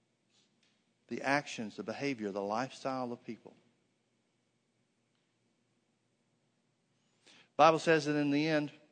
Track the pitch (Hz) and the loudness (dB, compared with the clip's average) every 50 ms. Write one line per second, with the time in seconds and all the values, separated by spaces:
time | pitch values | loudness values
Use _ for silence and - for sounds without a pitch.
0 | _ _ _ _ _ _ _ _ _ _ _ _ _ _ _ _ _ _ _ _ | _ _ _ _ _ _ _ _ _ _ _ _ _ _ _ _ _ _ _ _
1 | _ - 120 117 - 131 139 147 147 - - - 120 104 - - 101 107 107 107 | _ -10 -10 -6 -2 0 0 0 0 -4 -8 -10 -10 -10 -10 -10 -10 -8 -8 -6
2 | 139 143 139 113 107 101 95 101 98 101 104 113 131 131 - - - 139 131 131 | -4 -4 -4 -4 -6 -6 -4 -4 -4 -2 -2 -4 -4 -6 -8 -10 -8 -6 -6 -6
3 | 127 120 120 120 - - 113 101 - - - - _ _ _ _ _ _ _ _ | -6 -8 -8 -10 -12 -14 -16 -16 -16 -20 -20 -20 _ _ _ _ _ _ _ _
4 | _ _ _ _ _ _ _ _ _ _ _ _ _ _ _ _ _ _ _ _ | _ _ _ _ _ _ _ _ _ _ _ _ _ _ _ _ _ _ _ _
5 | _ _ _ _ _ _ _ _ _ _ _ _ _ _ _ _ _ _ _ _ | _ _ _ _ _ _ _ _ _ _ _ _ _ _ _ _ _ _ _ _
6 | _ _ _ _ _ _ _ _ _ _ _ _ _ _ _ _ _ _ _ _ | _ _ _ _ _ _ _ _ _ _ _ _ _ _ _ _ _ _ _ _
7 | _ _ _ _ _ - - - - _ _ - 147 160 160 156 156 170 165 156 | _ _ _ _ _ -20 -20 -20 -20 _ _ 6 8 8 8 6 4 4 4 4
8 | 143 147 147 147 147 143 143 147 151 160 156 151 147 143 - - - _ | 4 2 0 0 0 2 2 2 2 2 0 0 0 -2 -8 -14 -20 _